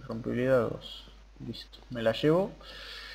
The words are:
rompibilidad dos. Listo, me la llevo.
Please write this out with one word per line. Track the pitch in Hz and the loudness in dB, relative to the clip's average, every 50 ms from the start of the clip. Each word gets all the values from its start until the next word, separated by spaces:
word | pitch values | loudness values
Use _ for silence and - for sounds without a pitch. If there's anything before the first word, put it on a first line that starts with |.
| - - | -10 -8
rompibilidad | 117 113 117 120 117 120 123 131 131 127 113 - | -8 -6 -4 -2 -2 0 2 4 4 4 4 2
dos. | - - - - - - - - - - - - - - 131 | -2 -6 -8 -12 -14 -16 -16 -18 -20 -20 -20 -20 -18 -12 -10
Listo, | 127 113 - - - - - - - | -10 -10 -10 -12 -16 -20 -20 -16 -10
me | 127 120 | -6 0
la | 113 113 113 | 2 2 2
llevo. | - - 147 160 175 190 233 - - - - - - - - - - - - - | 4 6 6 6 6 4 2 -2 -10 -16 -16 -16 -16 -14 -14 -14 -14 -14 -14 -14